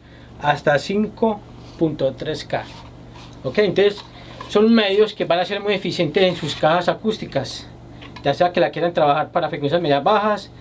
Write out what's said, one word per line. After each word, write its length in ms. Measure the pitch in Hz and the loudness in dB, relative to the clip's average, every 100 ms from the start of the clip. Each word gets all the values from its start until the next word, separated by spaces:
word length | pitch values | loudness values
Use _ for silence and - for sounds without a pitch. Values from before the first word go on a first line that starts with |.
| - - - - | -20 -20 -20 -6
hasta 380 | 147 147 - - | -2 -2 0 0
cinco 600 | - 196 214 - 226 208 - - - - | 0 -2 -2 -2 -2 -2 -10 -20 -16 -4
punto 340 | 165 143 135 | -4 -2 -4
tres 300 | 135 139 156 | -4 -8 -8
K. 180 | - 131 104 - - - - - - - | -6 -6 -6 -16 -20 -20 -20 -20 -20 -12
Ok, 160 | 131 127 | -4 0
entonces 420 | 208 156 202 202 - - - - - | 2 4 2 0 -12 -20 -20 -18 -2
son 240 | 208 220 | 2 4
medios 400 | 226 208 196 214 | 4 4 2 2
que 120 | - | 0
van 160 | 175 170 | 0 0
a 40 | |
ser 160 | 180 202 | 0 -4
muy 140 | 202 | -2
eficientes 480 | 196 190 170 160 196 | -2 -2 -2 0 2
en 140 | 185 175 | 2 0
sus 180 | 151 | -6
cajas 340 | - 156 175 175 | 0 2 2 0
acústicas, 800 | 170 220 214 113 135 123 - - - - - - - | -2 -2 -4 -4 -6 -6 -10 -16 -20 -20 -20 -18 -6
ya 100 | 143 | -2
sea 200 | 139 175 | 2 2
que 80 | 175 | 2
la 100 | 156 | 0
quieran 240 | 156 170 | 0 -2
trabajar 380 | 170 151 147 147 | 2 2 2 0
para 160 | 190 156 | -2 -2
frecuencias 340 | 160 143 170 | -2 -2 0
medias 220 | 165 143 | 2 2
bajas, 480 | 139 208 214 208 - - | 4 2 2 -2 -6 -18